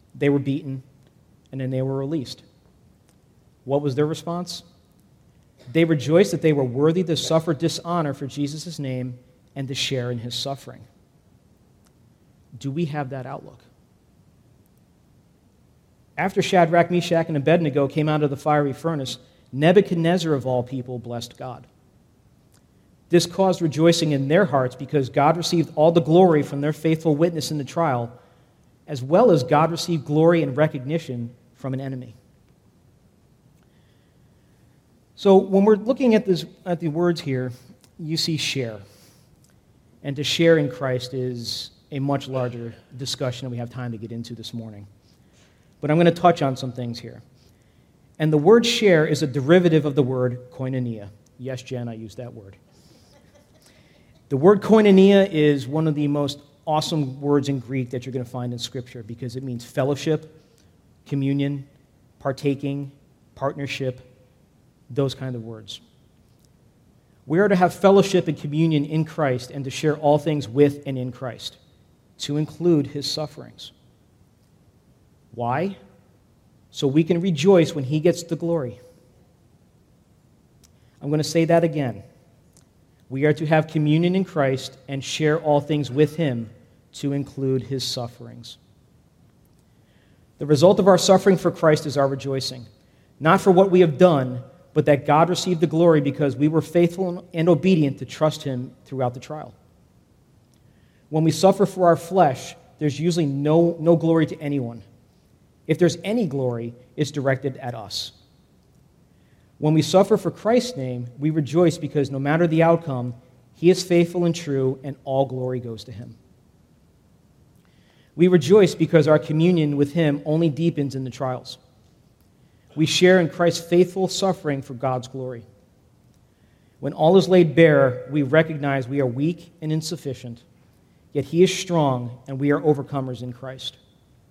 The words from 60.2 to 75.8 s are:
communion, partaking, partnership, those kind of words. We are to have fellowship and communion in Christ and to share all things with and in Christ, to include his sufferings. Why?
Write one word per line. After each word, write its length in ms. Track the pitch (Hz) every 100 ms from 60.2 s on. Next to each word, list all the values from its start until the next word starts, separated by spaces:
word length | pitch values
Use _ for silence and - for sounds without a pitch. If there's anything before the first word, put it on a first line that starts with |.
| - - _ _ _ _ _ _ -
communion, 600 | 143 139 139 139 143 135 _ _ _ _ _
partaking, 720 | 139 135 147 139 143 139 139 - _ _ _ -
partnership, 640 | 139 147 139 - 131 123 - _ _ _ _ _ _ _ _
those 240 | 127 139
kind 220 | - 135 123
of 80 |
words. 360 | 113 110 104 - _ _ _ _ _ _ _ _ _ _ _ _ _ _
We 140 | - 160
are 100 | 208
to 80 | 190
have 160 | 180
fellowship 520 | - 196 202 196 180 170
and 100 | 147
communion 480 | 147 151 165 151
in 200 | 147 156
Christ 480 | 156 - 143 123 -
and 120 | 143
to 60 | 135
share 260 | - 156 147
all 220 | 151 147
things 300 | 147 151 107
with 340 | 123 143 143 139
and 120 | 131
in 140 | 127
Christ, 440 | 123 127 113 - _ _ _ _ _ _ -
to 180 | - 147
include 520 | 151 - 175 156 135
his 200 | 147 131
sufferings. 640 | - 151 - 123 - - _ _ _ _ _ _ _ _ _ _ _ _ _ _ _ _
Why? 420 | 113 120 139 190 190